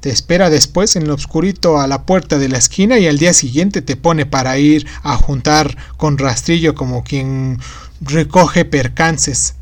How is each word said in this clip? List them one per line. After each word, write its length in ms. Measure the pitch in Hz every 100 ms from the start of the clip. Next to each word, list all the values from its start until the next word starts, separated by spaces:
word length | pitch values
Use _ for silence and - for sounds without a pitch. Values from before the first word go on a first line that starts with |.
Te 80 | 143
espera 400 | 120 - 175 185
después 480 | 151 - - 190 185
en 100 | 151
lo 60 |
oscurito 680 | 147 - 160 180 180 180 151
a 80 | 135
la 160 | 135
puerta 340 | - 190 - 285
de 120 | 139
la 80 | 127
esquina 420 | - - 196 254
y 80 | 175
al 100 | 143
día 160 | 170
siguiente 480 | 175 135 127 190 196
te 140 | 147 127
pone 300 | 170 160 143
para 320 | 135 127 131
ir 280 | 147 151 - -
a 120 | 147 123
juntar 640 | - 139 120 151 151 - - -
con 220 | 156 139
rastrillo 580 | 139 120 - 170 160 151
como 300 | 131 123 120
quien 520 | 139 135 135 131 123 - - - -
recoge 640 | 139 151 151 185 175 185 165
percances. 920 | 147 127 - 165 156 - 131 - -